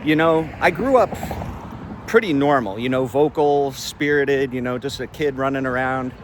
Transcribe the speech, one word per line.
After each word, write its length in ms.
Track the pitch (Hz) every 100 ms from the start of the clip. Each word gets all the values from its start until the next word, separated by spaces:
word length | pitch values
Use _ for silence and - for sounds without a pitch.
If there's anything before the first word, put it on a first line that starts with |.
you 120 | 147 151
know, 340 | 165 160 160 -
I 120 | 170
grew 260 | 175 240 262
up 180 | 208 - - - - - - - - - -
pretty 260 | 226 220
normal, 440 | 143 143 143 113 98
you 120 | 123
know, 160 | 131 131
vocal, 640 | 139 151 151 147 143 139
spirited, 840 | 131 - - 143 147 139 139 139
you 80 | 127
know, 160 | 123 123
just 220 | 135 -
a 80 | 123
kid 300 | - 147 131
running 280 | 135 139 135
around 480 | 127 131 131 127 -